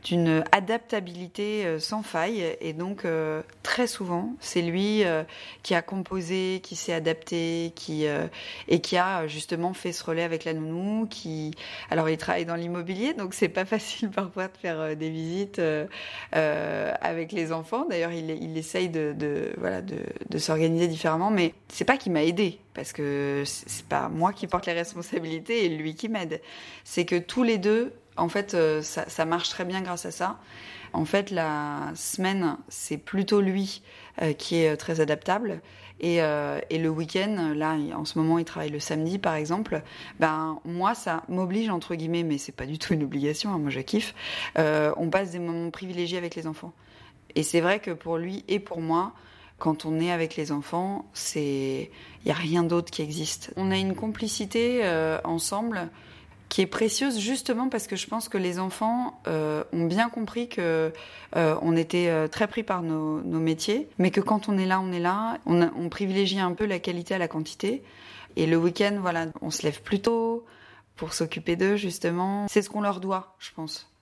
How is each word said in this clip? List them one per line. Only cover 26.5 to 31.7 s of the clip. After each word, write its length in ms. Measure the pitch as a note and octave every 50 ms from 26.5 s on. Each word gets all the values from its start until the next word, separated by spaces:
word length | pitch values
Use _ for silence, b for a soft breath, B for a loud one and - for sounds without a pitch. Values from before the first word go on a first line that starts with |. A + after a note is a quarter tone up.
| B B B B B B B
C'est 220 | - - - F3
que 100 | E3+ F3
tous 260 | F3 F3 - - B3
les 160 | B3+ A#3 A3+ G#3
deux, 340 | F3+ G#3 G#3+ A3+ A#3+ C4 - - _ _ - -
en 120 | F3 E3+
fait, 240 | - G3+ G3+ G3+ -
euh, 280 | F3 D#3+ D#3 D#3 D#3
ça, 280 | D3+ D3+ - E3+ - -
ça 160 | - - D#3+
marche 240 | D#3+ E3+ F3 E3+ -
très 160 | - - F#3
bien 160 | F3 F#3 F#3+
grâce 240 | F#3 F#3 F3+ F3 -
à 60 | E3+
ça. 280 | E3 - F3 F#3 G#3+ - B B B B B B B B B B B
En 100 | - D#3
fait, 280 | D#3 - G3+ G3+ G3+
la 600 | G3+ F3 E3 D#3 D3+ D3 D3 D3